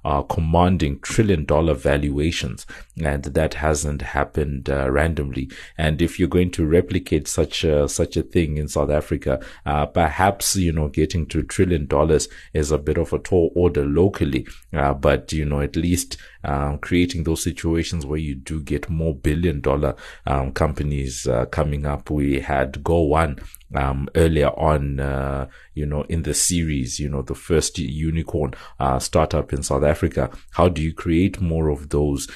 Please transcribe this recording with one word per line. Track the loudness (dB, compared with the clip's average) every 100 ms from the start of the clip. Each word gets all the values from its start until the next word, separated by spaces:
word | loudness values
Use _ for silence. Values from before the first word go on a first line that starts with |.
| -2
are | -2
commanding | 0 -2 2 4 4 4 0 -2
trillion | -2 2 2 2
dollar | 2 2 4
valuations, | 2 2 2 0 0 0 -2 -6 -8 -14 -16 -16 -4
and | -2 -2
that | -2 0 0 0
hasn't | 0 0 -2 -4
happened, | -4 -2 -2 -2 -2 -4 -2
uh, | 0 0
randomly. | 2 2 0 -4 -6 -8 -10 -14 -2
And | 0 2
if | 0 2
you're | 2
going | 2 2
to | 0 4
replicate | 4 4 -2 0 -2 0
such | -2 -2 0
a, | 2 2 2
such | 0 -2 -2
a |
thing | -2 0 0 -2
in | -2
South | -2 0
Africa, | 0 0 -2 -2 -2 -4 -10 -4
uh, | -2 0
perhaps, | 2 0 4 2 2 -2 0
you | 0
know, | 0 0 0
getting | 0 0 -2
to | -2
a |
trillion | -2 0 2 2 2
dollars | 2 4 4 2 -8 -6
is | -2 0
a | 0
bit | 0 0
of | 0
a | -2
tall | 2 2 4 4
order | 2 2 2
locally, | 4 4 2 0 0 -4 -12 -6
uh, | 0 0
but, | 2 2 2 0
you | -4 -2
know, | -2
at | -2 0
least, | 0 0 -2 -12 -20 -10
um, | -4 -2 -2 -4
creating | 0 2 2 0
those | -2 -2
situations | -2 -4 0 0 0 -4 -4
where | -4
you | -4 -6
do | -8 -8
get | -4 -4 -2
more | -2 -2 0
billion | 0 2 0 0
dollar, | 0 2 0 -2 -10 -10 -2
um, | 0 -2
companies, | 0 0 0 -2 -2 -4 -4 -2
uh, | 0 0
coming | -2 -2 -2 -2
up. | -4 -2
We | 0 0 0
had | 0 0 0 -2
Go | 0 2
One, | 4 4 2 -2 -12 -20 -8 -2
um, | -2 -2 -2 4
earlier | 4 4 2
on, | 2 2 2 0 -2
uh, | -2 -2 -2 -4 -6 -12 -14
you | -6 -4
know, | -4
in | -2 -2
the | -2
series, | 0 0 0 0 -2 -2 -4
you | -4
know, | -4
the | -4 -8
first | 0 2 2 -4
unicorn, | -6 -2 -2 -2 -2 -2 -2 -4 -14 -2
uh, | 0 0
startup | 0 2 2 2 -2
in | -4
South | -2 2
Africa. | 2 2 0 0 -4 -6 -8
How | 2 2
do | 2
you | -2
create | -2 0 2 2 2
more | -2 0 0
of | -2 0
those? | 0 2 0 -6